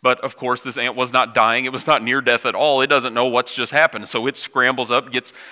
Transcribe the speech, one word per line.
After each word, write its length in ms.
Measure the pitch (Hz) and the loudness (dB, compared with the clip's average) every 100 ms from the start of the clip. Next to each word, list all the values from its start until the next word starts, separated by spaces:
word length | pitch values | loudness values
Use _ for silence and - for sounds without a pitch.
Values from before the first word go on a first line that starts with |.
But, 180 | 127 123 | 2 0
of 160 | 135 - | -2 -6
course, 280 | 127 123 | -4 -4
this 140 | 131 120 | -4 -4
ant 180 | 120 120 | -4 -2
was 180 | 127 | 0
not 200 | 127 113 | 0 0
dying. 300 | 113 113 117 | 2 2 2
It 80 | 127 | -2
was 160 | 127 - | -6 0
not 160 | 147 | 0
near 160 | 113 131 | 2 0
death 260 | 127 120 127 | 2 2 0
at 100 | 95 | 0
all. 260 | 147 135 | 2 2
It 60 | 131 | 2
doesn't 260 | 143 123 | 2 0
know 140 | 117 127 | 0 2
what's 280 | 120 127 - | 2 -2 -4
just 160 | - | -2
happened. 380 | 143 160 110 101 | 2 2 0 -6
So 180 | 120 120 | -4 -4
it 80 | 143 | -6
scrambles 560 | - 131 127 131 117 | -6 0 0 0 0
up, 220 | 120 127 | -2 -2
gets, 180 | 123 - - - | -8 -8 -20 -20